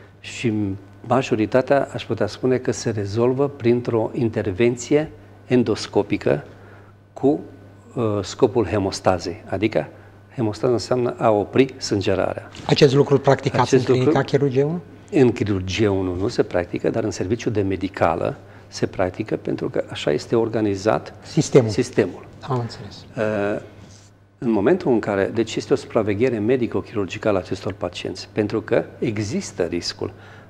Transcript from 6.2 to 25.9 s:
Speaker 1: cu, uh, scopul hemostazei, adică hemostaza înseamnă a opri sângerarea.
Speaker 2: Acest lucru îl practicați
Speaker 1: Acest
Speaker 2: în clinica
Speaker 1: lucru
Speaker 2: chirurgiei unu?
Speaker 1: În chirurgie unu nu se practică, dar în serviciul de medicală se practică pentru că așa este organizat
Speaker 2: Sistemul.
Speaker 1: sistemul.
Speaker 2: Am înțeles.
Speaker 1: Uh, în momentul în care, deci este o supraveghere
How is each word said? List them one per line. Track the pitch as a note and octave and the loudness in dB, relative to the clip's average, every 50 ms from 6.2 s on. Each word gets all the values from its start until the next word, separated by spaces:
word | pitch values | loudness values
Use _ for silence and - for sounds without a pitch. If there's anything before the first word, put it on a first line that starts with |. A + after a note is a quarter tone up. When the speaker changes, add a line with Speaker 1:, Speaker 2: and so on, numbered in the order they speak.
| - B2 C#3 D3+ - - - - - - - - - - - - - _ - | 2 2 0 0 -2 -10 -18 -20 -20 -20 -20 -20 -20 -20 -20 -20 -20 _ -8
Speaker 1:
cu, | - - C3+ D#3 F#3 - - - - - - - - - - - | 0 2 2 2 2 -2 -10 -18 -20 -20 -20 -20 -20 -18 -10 -6
uh, | C3 A2+ G#2+ G#2 G#2 | -4 -2 0 0 -2
scopul | G2 - - - C3+ A2+ G#2 A#2+ G#2 | -4 -4 -2 2 2 2 2 2 0
hemostazei, | F2 G#2+ G#2 F#2+ F#2 - - - G2 F#2 E2 - F#2 E2+ - - | 0 0 0 0 0 -2 -2 0 0 0 0 -2 -6 -8 -10 -10
adică | - G2 F#2 G#2+ - - E2 - - - - - - - - - - - | -6 -4 -2 0 0 0 0 -2 -4 -8 -20 -20 -20 -20 -20 -20 -12 -6
hemostaza | - A2+ G#2+ G2+ - - B2+ A#2+ | -2 -2 -2 -2 -2 0 0 0
înseamnă | A2 - - B2+ B2+ A#2+ B2 - | 0 0 0 -2 0 0 -2 -2
a | - B2 A2+ | 0 2 2
opri | G#2+ G#2 F#2+ - - A#2+ C3+ - - | 4 2 2 0 4 2 2 2 2
sângerarea. | - - - A2+ G2+ F#2 G2+ F#2 F2+ F#2 F#2 - - - - - - - | -8 -4 -2 -2 0 0 0 0 0 0 -2 -2 -6 -10 -14 -18 -6 0
Speaker 2:
Acest | - - - D#3+ C3+ C3 | 0 4 6 6 6 8
lucru | C#3+ C3+ - C#3+ | 6 4 6 4
îl | B2+ | 4
practicați | - C#3 C3+ - - C3+ - A2 B2 - C3+ | 6 6 4 4 2 0 0 0 2 4 4
Speaker 1:
Acest | C3 A#2 | 4 6
Speaker 2:
în | B2+ B2+ | 4 2
clinica | B2+ B2+ C#3+ D#3 C3+ | 4 4 4 2 2
Speaker 1:
lucru | C3 - | 2 2
Speaker 2:
chirurgiei | - C3 C#3+ C#3 A#2+ C3+ C#3+ | 2 2 2 2 2 2 2
unu? | D3+ E3+ F3 - - - - - - | 2 0 -4 -8 -10 -18 -20 -10 0
Speaker 1:
În | - D3+ B2+ A#2+ | 4 6 6 6
chirurgie | - - A#2 G2 G2+ F#2+ F#2 F#2 F2+ F#2+ A2+ | 4 2 0 0 0 -2 -2 -2 0 2 2
unu | G2+ G2 F#2+ F#2+ F#2 F2+ | 2 2 2 0 -2 -2
nu | F2+ G2 | -2 -2
se | A#2+ - - A2+ | -2 0 -2 -2
practică, | - - F2+ F2 - - - - E3 | 0 0 -2 -2 -2 -4 -4 -2 -2
dar | B2+ A2+ A2 | -2 0 -2
în | G#2+ | -4
serviciul | F#2 - G2 F2+ A#2+ A2+ - C3 | -4 -4 -2 -2 -2 -2 -2 -2
de | A2 G#2+ | 0 0
medicală | G2 F#2+ F#2+ F2+ F#2+ F#2 - - F#2+ F2 E2 F2+ G2+ - C#3 - - - - - - | 0 0 -2 -2 -4 -4 -2 0 2 2 2 0 -2 -2 -4 -6 -12 -20 -20 -20 -20
se | - - - B2 | -14 -8 -6 -6
practică | G#2+ - - F#2 F#2 - - G#2+ - D#3+ | -4 -2 -2 -2 -2 -2 -4 -6 -4 -6
pentru | - - - - - - - | -6 -4 -4 -4 -4 -4 -4
că | - - - - | -4 -4 -4 -6
așa | - - - D3 | -6 -6 -2 -2
este | D3 D3 - - B2 | -2 -2 -2 0 0
organizat | A#2 A2+ A2 A2 A2 G#2+ G#2 G2 F#2+ F#2+ G#2+ B2+ - - - - - - | 0 0 0 -2 -2 -2 -2 -2 0 0 2 0 0 0 -6 -18 -18 -12
Speaker 2:
Sistemul. | - - D#3+ - - - C#3+ A#2 A2 | -4 0 0 2 6 6 4 4 4
Speaker 1:
sistemul. | G2+ B2+ B2 - - B2+ G#2 F2 - - - - - - | 0 -2 -2 -2 2 0 0 0 -2 -10 -16 -18 -20 -14
Speaker 2:
Am | - - C3 A#2+ | -8 -4 -4 -4
înțeles. | A#2 A2 - - G2+ G2 - - - - - | -4 -6 -10 -12 -16 -16 -16 -18 -18 -12 -6
Speaker 1:
Uh, | - G#2+ G#2+ G#2+ G2+ G2+ G2+ G#2 - - - - - - - - - - - - _ _ _ _ | -4 -2 -2 -2 -2 -2 -2 -4 -6 -8 -14 -20 -20 -20 -20 -20 -20 -20 -20 -20 _ _ _ _
în | - C#3 A#2 | -6 -2 0
momentul | A2 G2 F#2+ C#3+ F3+ F#3+ - D3+ | 2 4 4 4 2 2 2 2
în | A#2+ G#2+ | 2 2
care, | - A2+ G2+ G2 F#2+ - G#2+ | 2 0 0 0 0 0 0
deci | A2 A2 - - | -2 -2 -2 -2
este | - - - D3 | -6 -2 0 0
o | |
supraveghere | - - - | 0 0 0